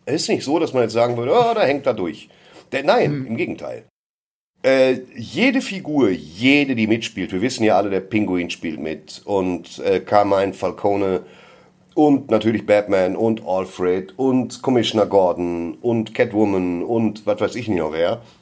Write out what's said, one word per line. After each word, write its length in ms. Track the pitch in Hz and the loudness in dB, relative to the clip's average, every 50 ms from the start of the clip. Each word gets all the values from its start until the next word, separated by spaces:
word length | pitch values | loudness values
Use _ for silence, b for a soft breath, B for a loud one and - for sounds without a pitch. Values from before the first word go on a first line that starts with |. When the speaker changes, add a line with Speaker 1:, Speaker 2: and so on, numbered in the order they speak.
| _ | _
Speaker 1:
Es 180 | - 131 165 | -4 -4 -4
ist 60 | - - | 0 -2
nicht 160 | 196 123 - | -2 -2 0
so, 140 | 131 147 170 | -2 0 0
dass 160 | 165 127 - | 0 0 0
man 80 | 127 | 0
jetzt 100 | 117 104 | 0 0
sagen 240 | 107 117 117 120 120 | 2 2 2 2 0
würde, 160 | 117 117 131 | -2 0 2
„Oh, 220 | 180 240 240 233 226 | 2 2 2 2 2
da 80 | 220 | 2
hängt 240 | 196 127 143 139 127 | 2 2 0 0 0
er 80 | 139 117 | -2 -2
durch.“ 340 | 110 92 82 73 - - B B B B B B B B B | -2 -4 -6 -6 -10 -16 B B B B B B B B B
Der, 120 | - 135 135 | -8 -2 0
nein, 260 | 170 220 247 185 147 | 2 2 4 2 0
Speaker 2:
Hm. 160 | 147 139 131 | -2 -4 -6
Speaker 1:
im 100 | 127 113 | -6 -6
Gegenteil. 480 | 131 180 110 82 - 73 65 58 58 - _ _ _ _ _ _ _ _ _ _ _ _ _ _ _ | -4 -4 -6 -6 -10 -10 -12 -12 -12 -14 _ _ _ _ _ _ _ _ _ _ _ _ _ _ _
Äh, 380 | - 131 131 135 131 131 127 123 127 - - | 2 2 4 6 4 4 2 0 -4 -12 -14
jede 440 | 123 110 92 98 147 220 277 220 269 | -14 -14 -8 -2 2 2 2 2 0
Figur, 480 | - - 196 185 143 147 151 143 123 101 | -2 -4 -8 -8 -6 -2 2 4 4 4
jede, 640 | 90 80 76 76 82 92 117 131 143 147 143 135 131 | 2 0 -4 -12 -8 0 2 4 4 4 4 2 0
die 120 | 113 110 104 | 0 2 2
mitspielt, 440 | 110 110 113 - - 98 90 82 | 2 0 -2 -6 -8 -8 -6 -4
wir 80 | 95 90 | -4 -2
wissen 220 | 101 131 - - 110 | -2 -2 -2 0 2
ja 120 | 107 98 | 4 4
alle, 120 | 95 104 101 | 4 2 0
der 120 | 95 92 | -2 -4
Pinguin 500 | 92 - - 107 104 92 90 90 87 85 | -4 -2 -2 -2 0 0 0 -2 -2 -4
spielt 300 | - - - 82 76 64 | -8 -8 -8 -8 -8 -6
mit 420 | 73 78 80 76 76 - - - - | -8 -8 -8 -8 -12 -18 -20 -16 -8
und, 540 | - 101 98 92 92 90 80 82 - - - | -2 -2 0 0 -2 -4 -6 -8 -14 -14 -6
äh, 220 | 65 98 95 92 | -2 0 0 0
Carmine 520 | 92 - 110 104 104 101 98 95 98 95 92 | 0 2 2 2 4 4 2 2 2 0 -2
Falcone 680 | - 98 90 87 - - 104 101 101 98 95 92 90 B B B B B B B B B B B _ _ _ _ | -4 -6 -6 -6 -2 -2 0 0 0 0 0 0 -2 B B B B B B B B B B B _ _ _ _
und 360 | 156 151 151 143 135 - - | 2 4 4 4 2 2 0
natürlich 360 | 110 107 107 110 110 101 95 | 0 2 2 2 0 0 2
Batman 480 | - 104 104 101 - 98 95 92 92 92 | 2 2 2 2 2 2 2 2 0 0
und 300 | 82 113 113 113 110 - | 0 0 0 0 -2 -4
Alfred 720 | - 92 92 95 92 - - 92 90 90 95 95 - - - | -4 -2 -2 -4 -6 -6 -2 0 0 0 0 -4 -8 -6 -2
und 440 | 131 135 127 127 120 110 - - | 0 0 2 0 -2 -2 -8 -6
Commissioner 440 | - 139 131 120 110 - - 107 101 | -2 2 2 2 2 2 2 0 0
Gordon 680 | 95 98 98 92 87 82 85 87 87 87 85 85 82 78 - | 4 4 4 4 4 2 0 -2 -4 -2 -4 -6 -6 -8 -4
und 340 | - 123 117 117 110 110 - | -2 0 0 0 -2 -4 0
Catwoman 680 | - 123 - 95 107 110 101 98 92 92 90 87 85 | 0 0 0 2 2 2 2 2 0 0 -2 -2 -4
und 420 | 87 104 117 113 113 107 104 - - | -4 -2 -2 0 0 0 -2 -4 -4
was 140 | - 104 - | -4 -2 0
weiß 140 | 110 92 - | -2 -4 -4
ich 140 | 117 117 107 | -6 -4 -2
nicht 100 | 101 85 | -2 -2
noch 140 | 78 78 | -2 -2
wer. 300 | 78 80 85 90 117 120 b b b b | -2 0 0 0 -2 -4 b b b b